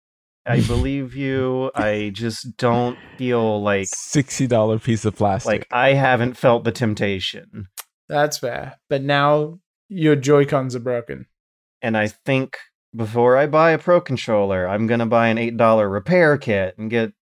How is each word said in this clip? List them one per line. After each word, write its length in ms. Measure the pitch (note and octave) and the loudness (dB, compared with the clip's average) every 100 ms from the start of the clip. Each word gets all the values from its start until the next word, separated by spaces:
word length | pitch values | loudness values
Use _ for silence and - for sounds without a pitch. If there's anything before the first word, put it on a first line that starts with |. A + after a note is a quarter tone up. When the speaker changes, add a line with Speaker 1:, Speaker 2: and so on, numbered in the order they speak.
| _ _ _ _ C3 | _ _ _ _ -2
Speaker 1:
I 160 | B2+ | 0
Speaker 2:
<laughs> 40 | A2+ | 0
Speaker 1:
believe 480 | A#2+ C3+ C#3 C3 | 0 -2 -4 -6
you. 560 | C3+ C3+ C3 B2+ B2+ C3 - | -6 -4 -2 -2 -2 -4 -2
I 360 | G#2+ G#2+ G#2 | -2 -2 -4
just 420 | G2 A2+ A2 B2+ - | -6 -6 -6 -12 -2
don't 420 | B2 A#2+ B2 B2 - - | 0 2 0 -6 -18 -8
feel 440 | B2+ A#2+ A2 G#2+ | -2 0 0 0
like 260 | G#2 G2 G2 | 0 0 -2
Speaker 2:
Sixty 580 | - - D3+ C3 - B2+ | -8 -2 -2 -2 -2 0
dollar 320 | A#2 A2 A2 | 2 2 0
piece 240 | - A2+ | -2 -2
of 120 | G#2+ - | -2 -2
plastic. 300 | G#2 F#2+ A#2+ | -2 0 -2
Speaker 1:
like, 200 | G#2 - | -2 -2
I 180 | A#2+ C3 | 0 2
haven't 420 | C#3 C3 A#2+ B2 B2 | 4 2 2 0 0
felt 280 | C3+ A#2 | 2 2
the 80 | A#2 | 0
temptation. 960 | - A2+ G#2 G#2 G2 - - - A2 G2 - - _ - | -2 -2 0 -4 -4 -6 -10 -16 -16 -16 -16 -20 _ -4
Speaker 3:
That's 300 | D3 D3+ - | 0 0 -2
fair. 420 | B2+ C3+ C3+ - - | -8 -8 -12 -16 -6
But 140 | C#3 | -4
now 560 | C3+ C#3+ C#3+ D3+ D3+ E3+ _ _ _ | 0 0 2 2 -2 -10 _ _ _
your 260 | F#3+ D#3 C#3+ | 0 2 2
Joy-Cons 580 | C3 D3 C#3+ C#3+ C3 B2 | 4 4 4 0 -2 -6
are 40 | |
broken. 460 | B2 A#2+ A#2 C2+ - _ _ _ _ _ | -4 -4 -6 -14 -14 _ _ _ _ _
Speaker 1:
And 160 | A#2 A2 | -4 -2
I 100 | G#2+ | -2
think 480 | - - C3+ C3 - - _ _ A2+ | -4 -2 -2 -2 -10 -20 _ _ -8
before 420 | A2 A#2+ B2 C3 | -4 2 4 4
I 80 | D3 | 4
buy 260 | D#3 E3 | 4 4
a 60 | D#3 | 2
Pro 220 | - F3 | 2 2
Controller, 680 | F3 B2+ - G#2+ G2 F#2+ F2+ | 2 -6 0 0 2 0 -2
I'm 180 | G#2 A2+ | -2 0
gonna 180 | A#2 A#2 | 0 2
buy 220 | A#2 A#2 | 2 2
an 100 | A2+ | 0
eight 200 | A#2 A2+ | -4 2
dollar 320 | A2+ A2 G2+ | 4 4 2
repair 480 | G2+ B2 F3+ D#3 C#3+ | -2 0 2 4 2
kit 380 | A#2+ G2+ F#2 - | 0 -2 -2 -6
and 120 | A2 | -4
get 220 | A#2 A2 _ | -2 -2 _